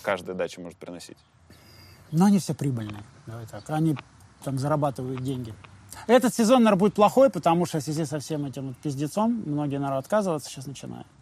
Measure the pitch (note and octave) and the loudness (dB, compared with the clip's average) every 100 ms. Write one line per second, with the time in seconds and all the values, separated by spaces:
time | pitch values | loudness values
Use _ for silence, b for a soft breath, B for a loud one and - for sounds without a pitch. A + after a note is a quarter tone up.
0 | G#2 F#2 F2+ F2+ E2+ - E2+ - - E2+ | -4 -4 -4 -6 -6 -6 -14 -14 -14 -14
1 | - - _ _ _ B B B B B | -16 -20 _ _ _ B B B B B
2 | - D#3 G3+ G3 - - C#3+ A#2 G#2+ G#2 | -4 2 4 4 0 -4 -4 -4 -6 -12
3 | - - - A2+ A2+ G#2 - D#3 D#3+ C3+ | -16 -20 -16 -16 -14 -16 -6 0 0 0
4 | - - - _ C#3+ C3 C#3+ D3+ D3 C3+ | -6 -20 -20 _ -6 -4 0 0 0 -2
5 | B2+ B2+ C3 B2+ A2+ G#2 - - - B | -8 -6 -6 -6 -8 -14 -20 -20 -20 B
6 | B B3 B3 - A3 C4 A3 F#3+ G#3 - | B 6 6 2 6 8 6 6 4 4
7 | G#3 B3+ C4+ F3 E3+ E3+ E3+ D#3+ D3 D3+ | 4 8 6 6 2 2 2 -2 -4 -4
8 | C#3+ D3+ - D3+ C#3+ C#3 C3+ B2+ D3+ C3+ | -4 -6 -4 -6 -6 -8 -10 -8 -6 -4
9 | D3 G3+ A3+ A#3 D#3+ D3 D3 C#3 C#3 C3+ | -4 0 0 0 -4 -2 -2 -2 -2 -2
10 | - G#3+ F#3+ D3+ - C#3 C3+ - B2 A#2+ | 0 0 0 -4 -6 -14 -14 -12 -14 -14
11 | - _ | -16 _